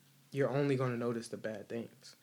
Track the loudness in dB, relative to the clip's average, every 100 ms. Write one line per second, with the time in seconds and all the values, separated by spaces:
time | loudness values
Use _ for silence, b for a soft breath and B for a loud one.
0 | -20 -20 -8 0 2 4 4 4 2 2
1 | 0 -2 -4 -6 -6 -6 -6 -6 -8 -12
2 | -20 -20